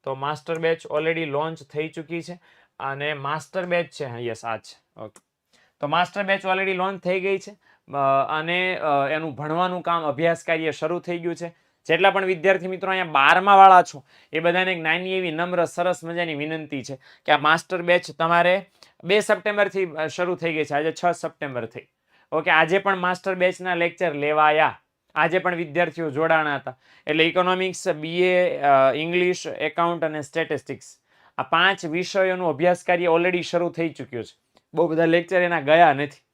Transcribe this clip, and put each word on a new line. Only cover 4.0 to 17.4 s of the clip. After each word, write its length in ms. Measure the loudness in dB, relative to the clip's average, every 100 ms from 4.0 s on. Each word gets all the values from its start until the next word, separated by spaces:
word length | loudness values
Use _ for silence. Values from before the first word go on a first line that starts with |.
હા, 140 | -10 -6
યસ, 260 | -8 -8
આ 120 | -8 -8
છે. 440 | -10 -20 _ -18
ઓકે, 220 | -18 -20 _ _ _ _ _ _
તો 60 | -2
માસ્ટર 360 | 0 -2 -4
બેચ 220 | -4 -2
already 280 | -2 -2 -2
લોન્ચ 300 | -2 -4 -4
થઈ 180 | -4 -4
ગઈ 180 | -2 -4
છે, 120 | -6 -20 _ _ _
અ, 40 | -2 2 2 0
અને, 480 | -4 -2 -2 -2 -2
અ, 320 | 0 0 0
એનું 260 | -2 -6
ભણવાનું 480 | -8 -4 -2 -2 -2
કામ, 200 | -4 -2
અભ્યાસ 420 | -2 0 0 0
કાર્ય 260 | -2 -2 -2
શરૂ 300 | -4 -6 -6
થઈ 180 | -6 -8
ગયું 160 | -6
છે. 220 | -8 -12 _ _ _ -2
જેટલા 240 | 2 4
પણ 140 | 2
વિદ્યાર્થી 420 | -2 0 2 2 -2
મિત્રો 240 | -6 -4
અહીંયા 140 | -4
બારમા 520 | 0 4 6 6 6 10
વાળા 260 | 10 10
છો, 220 | 6 -8 _ _ _
એ 80 | -2
બધાને 320 | 0 2 0
એક 60 | -2
નાની 340 | -2 -2 -2
એવી 180 | -4 -2
નમ્ર 340 | -4 -2 0
સરસ 400 | -2 0 -2 -2
મજાની 300 | -6 -6 -4
વિનંતી 500 | -4 -6 -8 -8 -10
છે 140 | -10 -16 _ _
કે 80 | 0
આ 60 |
માસ્ટર 440 | 2